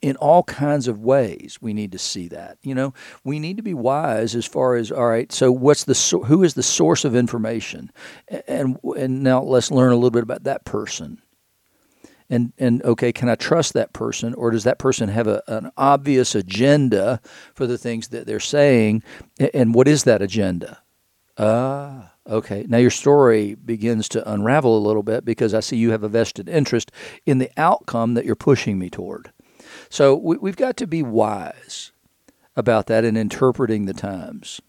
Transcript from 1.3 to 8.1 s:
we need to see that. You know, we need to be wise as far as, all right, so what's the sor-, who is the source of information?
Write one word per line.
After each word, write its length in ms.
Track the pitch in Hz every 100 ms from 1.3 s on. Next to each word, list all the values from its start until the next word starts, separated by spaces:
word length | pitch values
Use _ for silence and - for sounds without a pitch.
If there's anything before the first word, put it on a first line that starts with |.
| - - -
we 120 | 117
need 200 | 104 104
to 60 | 90
see 280 | - 101 87
that. 320 | 78 92 -
You 120 | 135
know, 200 | 131 135 - - -
we 160 | - 151
need 180 | 156 202
to 40 |
be 120 | 226
wise 600 | 156 120 143 160 110 113
as 100 | 117
far 300 | - 147 127
as, 160 | 120 110
all 160 | - 120
right, 240 | 113 143
so 220 | - 131
what's 320 | 127 135 147
the 100 | -
sor-, 300 | 127 - -
who 180 | 110 165
is 120 | 180
the 100 | 131
source 400 | - - 156 170
of 100 | 147
information? 760 | 120 120 117 110 117 - - - - -